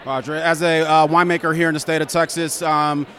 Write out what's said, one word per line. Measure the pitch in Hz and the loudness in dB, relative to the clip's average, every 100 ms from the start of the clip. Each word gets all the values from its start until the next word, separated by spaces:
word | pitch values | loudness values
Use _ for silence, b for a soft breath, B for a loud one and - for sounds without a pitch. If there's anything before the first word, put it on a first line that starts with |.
| 131 | -8
Roger. | 131 135 | -6 -6
As | 156 165 160 | -4 0 0
a, | 170 160 | 2 2
uh, | 160 156 151 | 4 4 4
winemaker | 165 175 170 165 | 4 2 0 -2
here | 156 165 | 0 0
in | |
the | 151 | -2
state | - 160 | -2 -2
of | 151 | -2
Texas, | 170 160 170 165 - | 0 -2 -2 -6 -4
um, | 160 151 151 147 139 | -2 0 0 -2 -6